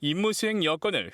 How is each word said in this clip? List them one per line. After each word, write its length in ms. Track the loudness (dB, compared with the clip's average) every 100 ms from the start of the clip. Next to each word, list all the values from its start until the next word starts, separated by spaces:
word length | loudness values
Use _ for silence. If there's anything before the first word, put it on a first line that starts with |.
임무 320 | -2 2 0
수행 320 | 2 0 2
여건을 480 | 0 0 0 -2 -4